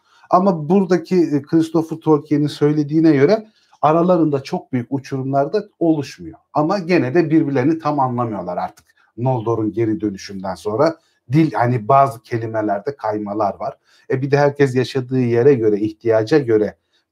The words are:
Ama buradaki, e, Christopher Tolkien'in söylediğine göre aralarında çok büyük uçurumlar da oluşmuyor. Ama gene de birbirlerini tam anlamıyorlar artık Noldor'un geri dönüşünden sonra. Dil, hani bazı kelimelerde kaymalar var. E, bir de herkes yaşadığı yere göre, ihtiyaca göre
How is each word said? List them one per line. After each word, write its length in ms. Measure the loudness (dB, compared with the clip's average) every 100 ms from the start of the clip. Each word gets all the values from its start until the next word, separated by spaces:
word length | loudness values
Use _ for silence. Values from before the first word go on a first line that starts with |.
| _ _ _
Ama 380 | 2 2 0 0
buradaki, 480 | 0 2 0 2 0
e, 260 | 2 -2
Christopher 560 | 0 0 0 -2 -4 -6
Tolkien'in 480 | 0 0 2 -2 -2
söylediğine 680 | 0 0 0 0 2 4
göre 340 | 4 4 2 -2 _ _ _
aralarında 600 | 2 2 2 2 2 -2
çok 300 | -4 -10 -6
büyük 140 | -6 -4
uçurumlar 640 | -8 -6 -8 -2 -2 -2
da 120 | -4 -6 _
oluşmuyor. 600 | 0 0 -4 -12 -18 -20 _
Ama 260 | -2 0 -2
gene 360 | 0 0 2
de 160 | 0 2
birbirlerini 480 | 2 2 0 0 0
tam 220 | -2 -2
anlamıyorlar 560 | -2 -2 -4 -6 -6 -6
artık 300 | -8 -10 _ _ _ -6
Noldor'un 560 | -2 -2 -2 -2 -2
geri 280 | -2 -2 -2
dönüşünden 540 | -4 -6 -12 -12 -10
sonra. 440 | -8 -6 0 -2 -2 _ _ -2
Dil, 200 | 0 2
hani 360 | 0 -2 -2 2
bazı 340 | 4 4 -2
kelimelerde 720 | -8 -8 -6 -4 -4 -4 -6 -6
kaymalar 580 | -6 -6 -6 -4 -4
var. 240 | -4 -10 -12 _ _ -8
E, 120 | -6
bir 80 | 0
de 80 | 2
herkes 360 | 2 2 0
yaşadığı 460 | 0 -2 -4 -4 -2
yere 340 | 0 4 4
göre, 260 | 4 2 0
ihtiyaca 580 | -2 -4 0 0 2 0
göre 380 | 2 2 0 -6 _ _ _